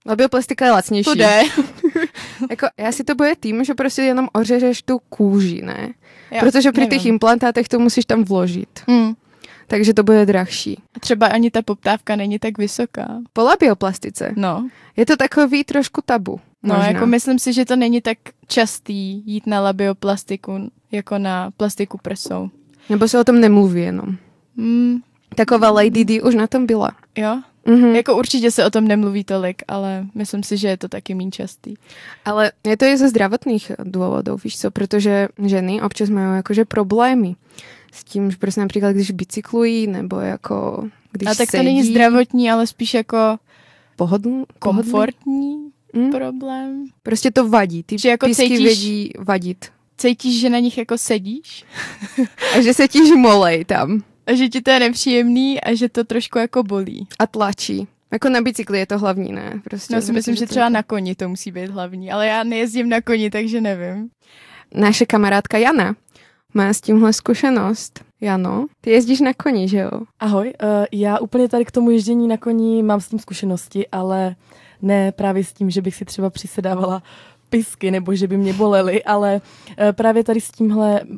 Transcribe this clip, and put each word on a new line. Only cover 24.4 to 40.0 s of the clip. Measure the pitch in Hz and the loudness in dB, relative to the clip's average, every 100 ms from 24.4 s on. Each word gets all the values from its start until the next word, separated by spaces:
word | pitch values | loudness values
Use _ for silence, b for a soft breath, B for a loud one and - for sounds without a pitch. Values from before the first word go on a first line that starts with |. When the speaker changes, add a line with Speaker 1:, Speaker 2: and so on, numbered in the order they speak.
| _ 240 | _ -6
Speaker 2:
Hmm. | 226 240 240 247 - _ _ - | -2 2 2 0 -6 _ _ -2
Speaker 1:
Taková | 220 233 220 | 2 4 4
Lady | 208 220 233 226 | 6 4 2 2
Di | 220 | 2
už | 247 233 | 2 2
na | 220 | 0
tom | 262 240 | -2 0
byla. | 220 - - _ - | 0 -2 -6 _ -6
Speaker 2:
Jo? | 214 247 - _ - | -4 -4 -10 _ 4
Speaker 1:
Mhm. | 240 240 233 | 6 6 4
Speaker 2:
Jako | 247 226 | 2 0
určitě | - 262 233 | 0 0 0
se | 226 196 | 2 2
o | |
tom | 220 220 | 2 2
nemluví | 208 202 202 | 2 0 -4
tolik, | 196 190 185 185 - | -4 -4 -4 -8 -8
ale | 196 196 190 196 214 | -6 -6 -6 -10 -8
myslím | 208 202 | -8 -6
si, | - 202 | -6 -4
že | 202 | -2
je | 185 | -4
to | 180 | -6
taky | 196 - 185 | -12 -8 -8
míň | 185 | -8
častý. | - 190 - - 208 B B B B 208 | -8 -12 -12 -18 -18 B B B B -4
Speaker 1:
Ale | 214 214 - 214 | 0 0 0 -2
je | 214 | 2
to | 262 | 4
i | 277 | 6
ze | 269 | 4
zdravotních | 220 196 233 277 214 - - | 4 0 -2 -2 -4 -4 -12
důvodů, | 185 185 185 - 196 196 | -8 -4 -2 -2 -4 -8
víš | 220 - | -8 -6
co, | 202 | -6
protože | - 196 208 202 202 196 - 202 | -4 -2 0 2 0 -2 -2 -2
ženy | 190 185 208 | 0 -2 -4
občas | 202 - 208 | -4 -4 -2
mají | 202 190 190 | 0 0 -2
jakože | 185 208 220 | 0 0 0
problémy | 220 190 214 247 254 185 180 B B B B B | 0 0 2 2 2 -2 -6 B B B B B
s | - | -20
tím, | - 202 196 | -10 -4 -4
že | 185 | -2
prostě | 196 208 | -4 -2
například, | 196 208 202 | -2 0 0
když | 196 196 | 0 -2
bicyklují, | 185 185 214 - 233 233 226 214 | -6 -8 -10 -4 -2 0 0 -2
nebo | 185 | -6